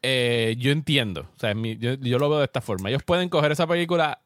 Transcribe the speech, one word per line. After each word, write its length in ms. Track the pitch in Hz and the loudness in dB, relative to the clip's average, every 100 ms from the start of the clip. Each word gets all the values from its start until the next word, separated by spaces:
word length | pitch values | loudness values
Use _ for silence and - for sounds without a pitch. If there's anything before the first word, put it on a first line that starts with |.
eh, 540 | 127 131 120 117 113 117 | 0 0 2 2 0 0
yo 140 | 131 | 0
entiendo, 560 | 147 151 143 110 82 - - | 0 2 0 0 -4 -10 -4
o 20 | |
sea, 160 | 113 | -2
mi, 220 | 104 113 110 | -2 -4 -2
yo, 180 | 117 | -4
yo 240 | 135 127 123 | -2 0 0
lo 100 | 147 | 2
veo 100 | 151 | 2
de 60 | 139 | 0
esta 140 | 131 | -2
forma. 280 | 113 95 95 | -4 -4 -2
Ellos 140 | 135 | -4
pueden 240 | - 175 180 | 0 0 2
coger 240 | 170 147 | 2 2
esa 140 | 151 165 | 0 0
película 540 | 170 170 175 156 131 | 0 0 0 0 -2